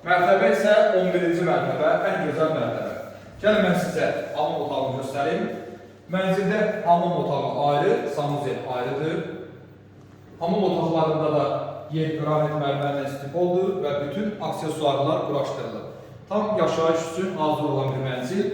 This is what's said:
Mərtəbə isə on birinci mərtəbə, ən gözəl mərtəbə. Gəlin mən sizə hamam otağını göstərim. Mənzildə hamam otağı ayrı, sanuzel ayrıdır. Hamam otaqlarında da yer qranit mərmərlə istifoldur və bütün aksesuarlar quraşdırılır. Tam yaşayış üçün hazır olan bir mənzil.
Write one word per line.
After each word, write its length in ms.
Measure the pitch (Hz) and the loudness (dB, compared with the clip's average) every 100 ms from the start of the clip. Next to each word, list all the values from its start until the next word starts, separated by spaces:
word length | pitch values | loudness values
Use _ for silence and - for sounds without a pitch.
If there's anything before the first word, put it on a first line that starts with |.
Mərtəbə 460 | 175 180 - 196 - | 4 4 6 6 6
isə 200 | - 208 208 208 185 | 4 6 6 6 4
on 140 | 185 | 2
birinci 300 | 180 175 170 | 2 2 2
mərtəbə, 440 | 175 165 - 131 151 - - | 2 2 0 0 2 2 2
ən 140 | - | 0
gözəl 300 | 151 - 156 156 | -2 0 0 0
mərtəbə. 360 | 123 117 - - - - - - | -2 -2 -4 -8 -10 -14 -18 -2
Gəlin 240 | 202 208 185 | 2 4 4
mən 80 | 170 | 2
sizə 240 | - 160 - - - | 0 0 0 -2 -4
hamam 300 | 151 151 - | -2 -2 -2
otağını 360 | - 131 131 123 | -4 -2 -2 -4
göstərim. 400 | 123 - 117 117 - - - - - - - | -6 -2 0 0 -2 -4 -10 -14 -18 -20 -6
Mənzildə 520 | 180 190 190 190 214 214 - 165 | -2 2 2 2 2 2 0 4
hamam 320 | 170 - 131 | 4 4 0
otağı 320 | - 139 - 110 143 | 0 -2 -2 0 2
ayrı, 300 | 143 180 - - | 2 2 2 0
sanuzel 480 | - 143 143 131 117 117 123 | -2 -2 -2 -4 -6 -4 -4
ayrıdır. 420 | 135 139 156 170 - - - - - - - - - - - - | -4 -2 -2 -4 -6 -10 -14 -16 -20 -20 -20 -20 -20 -20 -20 -6
Hamam 220 | 175 208 | 0 2
otaqlarında 680 | 185 165 165 165 160 151 151 | 2 2 0 2 2 2 2
da 80 | 147 113 - - - - | 2 0 -2 -6 -10 -6
yer 220 | 156 156 156 | -2 -2 -2
qranit 380 | 147 156 151 151 | 0 2 2 0
mərmərlə 400 | 139 139 143 143 139 | 0 0 -2 -2 -4
istifoldur 640 | 139 139 170 180 180 196 190 | -6 -6 0 2 2 0 0
və 80 | 147 143 143 | -2 -2 -4
bütün 240 | 196 214 - | -4 -4 -4
aksesuarlar 840 | 160 139 160 151 147 139 143 - - | -6 -4 -6 -2 0 2 2 0 0
quraşdırılır. 580 | 143 - - - - - - - - - | -2 -2 -4 -6 -8 -12 -14 -16 -18 -4
Tam 260 | 208 208 208 | -2 0 2
yaşayış 440 | 160 - 160 165 - | 2 2 2 2 -2
üçün 260 | 175 185 156 | -2 -2 0
hazır 280 | 156 147 | 0 0
olan 280 | 147 135 135 | 0 0 -2
bir 140 | 131 131 | -2 -4
mənzil. 400 | - 151 196 - | -4 -4 0 -2